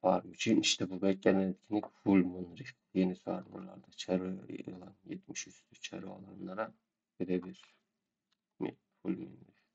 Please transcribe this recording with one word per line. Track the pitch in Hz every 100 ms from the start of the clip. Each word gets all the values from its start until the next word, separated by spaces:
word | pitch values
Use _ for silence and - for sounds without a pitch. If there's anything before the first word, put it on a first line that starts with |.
Farm | 92 90 92
için | 90 113 101
işte | - - 95
bu | 92
beklenen | 98 95 95 95 95
etkinlik | 90 _ 104 -
Full | _ - 98
Moon | 90 90 87 82
Rift. | - - _
Yeni | 92 92 90
serverlarda | - 92 95 95 92 95 - -
çarı | - 92 92 92 - - -
yılan | 92 90 98
yetmiş | 185 190 - - 92
üstü | - _ -
çarı | - 95 95
olanlara | 95 95 95 92 95 110 _ _ _ _ _
birebir | 90 90 90 95 - _ _ _ _ _ _ _ _ _
mi? | - - _ _
Full | - -
Moon | - - -
Rift. | _ _